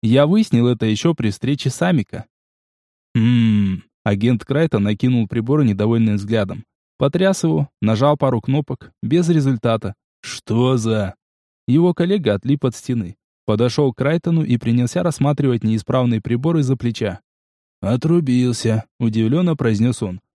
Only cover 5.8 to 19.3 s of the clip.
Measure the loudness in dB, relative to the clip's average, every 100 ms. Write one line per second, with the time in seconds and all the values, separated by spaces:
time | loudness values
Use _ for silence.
5.8 | 0 2 2 0 -2 -2 -2 -6 -16 _
6.8 | _ _ -2 2 0 2 0 0 -4 _
7.8 | 0 2 2 2 0 -2 0 -2 -2 -8
8.8 | -12 _ -2 0 2 2 2 0 0 -2
9.8 | -4 -12 _ _ -16 -16 -4 0 2 2
10.8 | 0 -2 -4 -8 _ _ _ _ 0 2
11.8 | 2 2 0 0 0 -2 0 0 -2 -6
12.8 | -6 -4 -4 -12 _ _ -4 0 2 2
13.8 | -2 0 -2 -2 0 -2 0 -2 0 0
14.8 | 0 -2 -2 0 0 0 0 0 0 -2
15.8 | 0 0 0 -2 -2 -2 0 0 0 -2
16.8 | -2 -4 -6 -6 _ _ _ _ _ _
17.8 | -2 -2 2 0 2 2 2 0 0 -2
18.8 | -4 _ -2 0 0